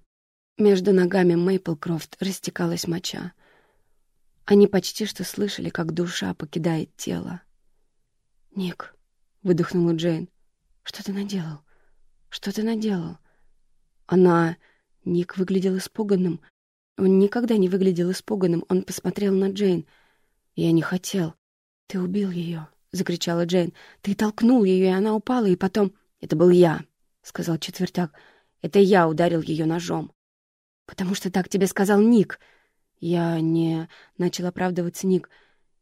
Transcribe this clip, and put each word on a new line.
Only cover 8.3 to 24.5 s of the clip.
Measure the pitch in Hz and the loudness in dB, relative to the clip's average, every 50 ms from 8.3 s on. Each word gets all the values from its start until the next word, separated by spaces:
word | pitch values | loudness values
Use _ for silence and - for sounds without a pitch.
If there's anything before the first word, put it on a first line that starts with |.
| _ _ _ _ _ | _ _ _ _ _
«Ник», — | 202 185 175 170 - - - - _ _ _ _ _ _ _ _ _ - | -6 -6 -6 -8 -10 -16 -18 -18 _ _ _ _ _ _ _ _ _ -2
выдохнула | 190 175 160 170 - - 180 170 170 170 | 0 0 0 0 -2 0 0 0 2 0
Джейн, — | 160 165 175 165 160 175 - _ _ _ _ _ _ _ _ _ _ _ | 0 -2 -2 -2 -4 -6 -10 _ _ _ _ _ _ _ _ _ _ _
«что | - - - 202 | -18 -16 -12 -10
ты | - 190 | -8 -8
наделал? | 196 202 202 202 190 160 156 151 147 _ _ _ _ _ _ _ _ _ _ _ _ _ _ | -8 -8 -6 -6 -6 -6 -8 -12 -14 _ _ _ _ _ _ _ _ _ _ _ _ _ _
Что | - - - 202 196 | -18 -10 -10 -8 -6
ты | 214 214 | -4 -4
наделал?» | 226 226 214 214 220 202 180 165 165 170 - _ _ _ _ _ _ _ _ _ _ _ _ _ _ _ _ _ | -4 -4 -2 -2 -2 -2 -2 -4 -8 -12 -14 _ _ _ _ _ _ _ _ _ _ _ _ _ _ _ _ _
Она | - 175 185 180 180 170 170 170 165 170 - _ _ _ _ _ _ _ _ _ | 0 4 6 6 6 6 4 2 0 -2 -8 _ _ _ _ _ _ _ _ _
Ник | 185 175 175 175 - - | -4 -2 -2 -2 -4 -4
выглядел | 190 185 180 190 190 180 196 185 | -4 -2 0 0 0 0 0 -2
испуганным. | 190 - - - - 220 202 202 185 185 175 170 - - _ _ _ _ _ _ _ _ _ _ | -2 -6 -8 -8 -8 -2 0 0 0 2 -2 -2 -6 -10 _ _ _ _ _ _ _ _ _ _
Он | - 190 185 190 190 | 0 2 4 6 6
никогда | 196 202 - 240 233 233 233 | 4 4 2 -2 0 0 2
не | 214 185 180 | 2 2 2
выглядел | 185 190 190 190 180 170 175 180 | 2 2 2 2 2 2 -2 -2
испуганным. | 185 - - - 220 196 185 175 170 165 - - | -4 -6 -6 -6 -4 -2 0 0 0 -2 -2 0
Он | 185 185 190 | -2 -2 -2
посмотрел | - - - - 180 180 - 202 196 190 | -4 -10 -6 -6 -6 -4 -2 -2 0 0
на | 190 196 196 | 0 0 -2
Джейн. | 190 196 208 190 180 165 156 - _ _ _ _ _ _ _ _ _ _ _ _ _ | -2 0 0 0 0 0 -2 -8 _ _ _ _ _ _ _ _ _ _ _ _ _
«Я | - 165 165 165 | -4 0 2 2
не | 165 156 | 2 2
хотел». | - 185 180 - - - 196 165 160 - _ _ _ _ _ _ _ _ _ _ _ | 0 -4 -6 -6 -6 -4 -4 -4 -4 -6 _ _ _ _ _ _ _ _ _ _ _
«Ты | - 190 | -6 -6
убил | 180 180 185 208 202 190 | -4 -2 -2 -2 -2 -2
ее», | 175 175 170 165 170 160 156 - _ _ _ _ - | -4 -6 -6 -6 -8 -10 -12 -16 _ _ _ _ -6
закричала | 180 185 - 175 165 - 180 170 170 175 | -6 -4 -4 -4 -4 -4 -2 -2 -2 0
Джейн. | 165 180 180 170 170 - - - - - _ - | 0 2 0 0 0 -4 -12 -20 -20 -20 _ -6
«Ты | 202 196 | -4 -2
толкнул | - 214 214 214 - 226 226 | 0 -2 -2 0 2 4 4